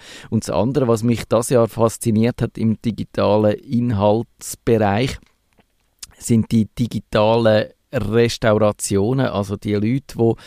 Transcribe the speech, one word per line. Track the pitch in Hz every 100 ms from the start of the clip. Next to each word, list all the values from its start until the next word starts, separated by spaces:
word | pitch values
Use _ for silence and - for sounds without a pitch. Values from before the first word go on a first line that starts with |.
| - - -
Und | 110
das | -
andere, | 76 113 139 123
was | 117
mich | 117 113 -
das | 113 -
Jahr | 123 117
fasziniert | - 113 - 117 107 113 -
hat | 110 -
im | 113 104
digitalen | 120 98 - - 98 107 107 -
Inhaltsbereich, | - 120 120 104 104 110 120 _ - - - 113 104 101 131 - _ _ _ _ _ _ _ - - _
sind | - 117 -
die | 117 104 -
digitalen | 117 110 - 110 107 117 113 107 110 _ _
Restaurationen, | 135 101 113 117 - 117 107 107 - - 98 104 131 123
also | 98 101 101
die | 107
Leute, | 104 107 131 - -
die | 113 113